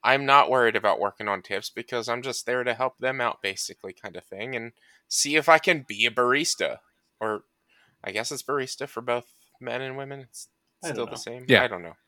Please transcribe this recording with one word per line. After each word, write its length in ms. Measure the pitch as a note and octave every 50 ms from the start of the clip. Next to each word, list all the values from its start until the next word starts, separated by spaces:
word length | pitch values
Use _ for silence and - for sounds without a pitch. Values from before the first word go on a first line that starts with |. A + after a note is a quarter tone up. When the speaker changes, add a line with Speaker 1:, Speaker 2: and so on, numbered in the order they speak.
| -
Speaker 1:
I'm 220 | A2 C3 C#3 C#3
not 240 | C3+ C#3 C#3+ B2 E2
worried 260 | B2+ C3 A#2+ A2+ G#2+
about 240 | G#2+ G#2+ G#2 F2 A#1
working 280 | G2+ G2+ G2 _ G#2+
on 140 | G#2 G2+ F#2+
tips 280 | F2+ - G2+ F#2+ - -
because 360 | _ - A#2 - B2+ A#2+ A2
I'm 140 | A#2 A#2 B2
just 240 | B2+ C3+ A#2+ - -
there 180 | - B2 B2+ B2
to 100 | B2 A#2
help 220 | A2 C3 B2+ _ _
them 200 | B2+ B2+ C3 C3
out, 220 | B2 A#2 - _
basically, 520 | - G2 G2 - - - - _ - G2 F#2
kind 220 | _ - G2+ F2
of 80 | F2+ -
thing, 320 | _ F#2+ G2 G#2+ B2+ C3
and 160 | A#2 A2+ A#2 _ _ _ _ _ _ _
see 280 | _ - - - C#3+ D3
if 140 | D#3 D3 E3
I 80 | D#3+
can 280 | D#3 - F#3+ F3 D#3 B2+
be 180 | _ G#2+ G2+ A2+
a 60 | A#2+
barista. 680 | A2 B2 B2 B2 B2+ C#3+ D#3+ - - - F#2 D2 - - _ _ _ _ _ _ _ _
Or 240 | A2 A2 G#2+ G#2 _ _ _ _ _ _ _ _ _ _ _ _ -
I 80 | G2
guess 200 | F#2+ G#2+ A#2+ -
it's 120 | - C3 -
barista 440 | - C#3 C#3+ C3 B2+ - - C3+
for 140 | C#3+ - A#2
both 320 | A#2+ B2+ A#2+ A#2+ A#2+ _ _ _ _ _ _ _
men 220 | B2 A#2+ A#2 B2+
and 160 | C3+ C3+ C3
women. 240 | C3+ C#3 C#3 C#3 C#3
It's 280 | C3+ B2 _ - - _ _ _ _ _ _ _ -
Speaker 2:
I 40 | E3
don't 40 | C#3
Speaker 1:
still 100 | A2 A#2+
Speaker 2:
know. 60 | A2+
Speaker 1:
the 60 | -
same. 280 | B2 - A#2 A#2 B2+ B2+ B2+
Speaker 3:
Yeah. 140 | B2+ G2+ B2+
Speaker 1:
I 40 |
don't 140 | A#2+ G#2+ F2+
know. 140 | F2 E2 E2 _ _